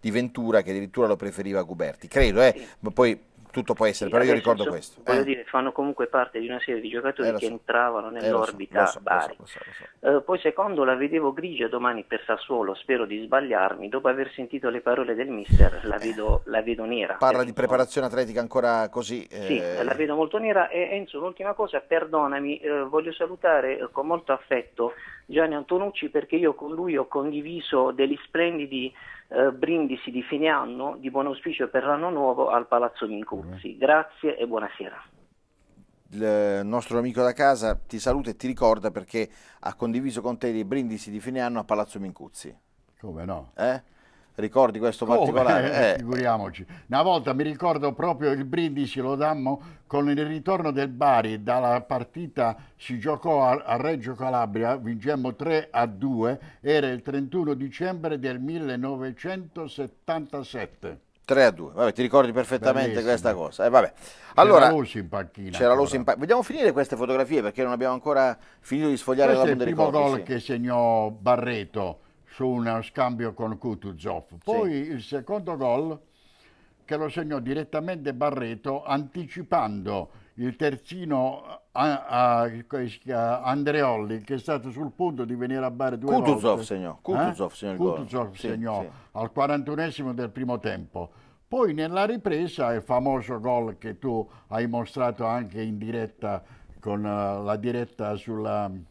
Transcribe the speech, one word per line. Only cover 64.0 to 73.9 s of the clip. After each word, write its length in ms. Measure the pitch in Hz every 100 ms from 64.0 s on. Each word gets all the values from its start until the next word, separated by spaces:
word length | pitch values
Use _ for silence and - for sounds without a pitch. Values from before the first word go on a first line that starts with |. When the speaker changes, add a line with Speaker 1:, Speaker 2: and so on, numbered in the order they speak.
| - - - -
Speaker 1:
Allora, 340 | 202 180 131
Speaker 3:
Losi 260 | 156 120 110
in 100 | 87
panchina 420 | 101 90 - 95
Speaker 1:
c'era 140 | 87 123
Speaker 3:
ancora. 100 | 131
Speaker 1:
Losi 140 | 139 135
in 80 |
pa-, 100 | 120 117
vogliamo 260 | 156 240
finire 300 | 214 311 226
queste 240 | 131 135 117
fotografie 460 | 120 131 127 151
perché 200 | 104 127
non 100 | 127
abbiamo 200 | 123 131
ancora 460 | 127 151 139 131 113 - _
finito 280 | - 135 156
di 80 | 131
sfogliare 380 | - 131 135
Speaker 3:
Questo 100 | 131
Speaker 1:
la 60 | 131
Speaker 3:
è 40 |
il 40 | 127
primo 280 | 120 - 151
Speaker 1:
Bundesliga, 260 | 147 139 131
Speaker 3:
gol 20 |
Speaker 1:
sì. 40 | 98
Speaker 3:
che 80 | 123
segnò 720 | - 120 123 120 117 113 107
Barreto 920 | 110 101 123 123 113 95 107 92 78 _ _
su 220 | _ - 131
uno 340 | 123 117 113
scambio 540 | 110 - 123 117 113
con 240 | 107 110 113
Kutuzov. 640 | 123 101 98